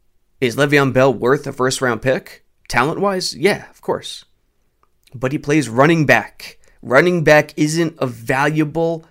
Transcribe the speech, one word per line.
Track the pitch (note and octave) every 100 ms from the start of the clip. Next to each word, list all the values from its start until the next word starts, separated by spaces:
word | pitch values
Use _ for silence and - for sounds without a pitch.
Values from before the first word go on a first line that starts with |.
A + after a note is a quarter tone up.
| _ _ _ -
Is | B2 A2+
Le'Veon | D3 D3 C#3
Bell | B2+ C3+
worth | G#2 A#2+ C#3+ C#3
a |
first-round | C3 B2+ - B2+ A2+
pick? | C3 F3+ - - _ _ -
Talent-wise? | A#2+ C#3 - G3+ F#3 - -
Yeah, | E3 G3 -
of | _
course. | - - - - - _ _ _ _ _ _ _ _
But | A#2+ B2+
he | D3
plays | C#3+ D#3 A#2+
running | A#2 D3+ E3
back. | C3 A2+ G2 - - - _ _
Running | A2+ B2+ F3 F3
back | D3+ D3+ D3+
isn't | - D3+ E3 E3 -
a | C3
valuable | A#2 A2+ C3+ D3+ D#3 D3+ D#3+ E3 E3 -